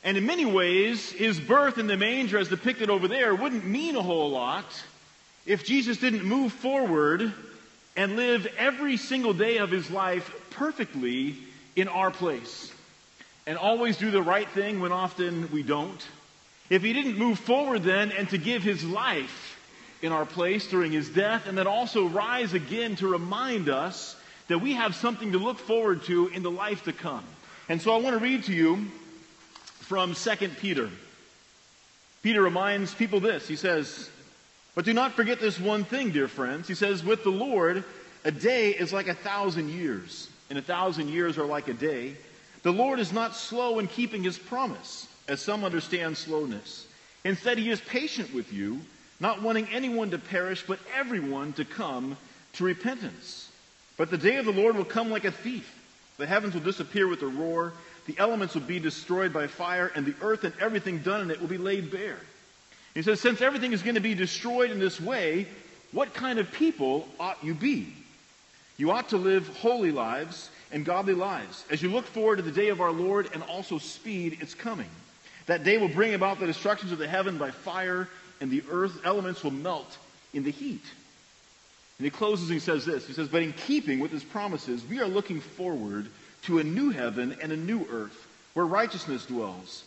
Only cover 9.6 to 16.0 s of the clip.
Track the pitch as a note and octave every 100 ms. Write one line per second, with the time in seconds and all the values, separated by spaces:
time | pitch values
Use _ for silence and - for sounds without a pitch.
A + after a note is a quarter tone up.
9.6 | G3 F#3 D3+ F#3+ F#3 F3+ E3+ - - -
10.6 | D4+ - A3+ C#3 B2 B2+ C#3 C#3+ - -
11.6 | - F3+ F#3+ F3+ F#3+ F#3 F3 B2+ A#2 -
12.6 | - - - - - - - - - E3
13.6 | G3 A#3 A#3+ F#3 G#3+ G3 E3+ G3 G#3 G3
14.6 | G3+ G3+ F3+ F3+ F#3 - F3 E3+ D#3+ D3+
15.6 | C3+ D3 F3 F3+